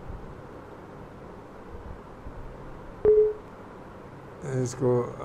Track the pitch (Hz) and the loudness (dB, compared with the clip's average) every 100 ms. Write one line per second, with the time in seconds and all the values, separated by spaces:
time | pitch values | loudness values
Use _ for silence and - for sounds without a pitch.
0 | - - - - - - - - - - | -10 -8 -10 -12 -12 -14 -14 -14 -14 -14
1 | - - - - - - - - - - | -14 -14 -14 -14 -14 -14 -12 -10 -10 -10
2 | - - - - - - - - - - | -12 -14 -12 -10 -10 -10 -12 -12 -12 4
3 | 427 427 427 427 - - - - - - | 10 10 10 6 -8 -14 -14 -14 -14 -14
4 | - - - - 143 131 127 - 127 123 | -14 -14 -14 -10 -2 0 0 4 6 6
5 | 120 - | 4 -2